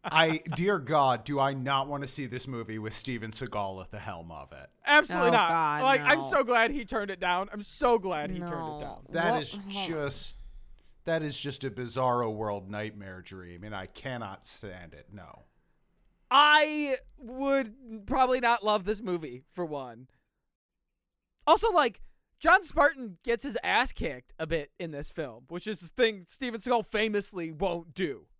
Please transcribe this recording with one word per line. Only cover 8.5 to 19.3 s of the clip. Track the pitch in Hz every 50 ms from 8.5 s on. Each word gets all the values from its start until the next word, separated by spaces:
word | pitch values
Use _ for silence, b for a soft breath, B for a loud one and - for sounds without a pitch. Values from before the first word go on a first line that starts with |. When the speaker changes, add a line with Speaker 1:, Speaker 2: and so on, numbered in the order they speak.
Speaker 2:
it | 165
Speaker 3:
No. | 165 160 156 151 147
Speaker 2:
down. | 147 - - - - -
Speaker 1:
That | - 165 170 170
Speaker 3:
What? | 165 156
Speaker 1:
is | 147 131 -
Speaker 3:
Hold | 202 190 202 196
on. | 202 190 180
Speaker 1:
just, | 165 156 147 143 - - - - - - - - - - - - - - _ - - _ _
that | - 165 165
is | 156 151 135 -
just | - 143 139 - 135
a | 131
bizarro | 104 127 123 117 117 131 127 127 123 123 120 113 110
world | 107 110 107 101 101 92 95
nightmare | 104 104 107 107 107 104 101 95 92 92
dream, | 87 - 95 95 90 87 87 85
and | 98 107 107
I | 98 92
cannot | 92 - - - 139 127 120 113 98 98 - -
stand | - - - - 101 87 90 87 80 -
it. | 78 - -
No. | 95 98 87 - - - - _ _ _ _ _ _ _ _ _ _ _ _ _ _ _ _ _
Speaker 2:
I | 247 277 294 294 302 302 302 302 302 302 294 285 262 - - - - -
would | 285 226 254 262 277 277 277 277 262 214 214 277 262 233 220 220 196
probably | 202 254 277 262 254 254 262
not | 247 233 240 220 190
love | 214 208 214 180
this | 185 196 -
movie, | - 185 180 170 160 135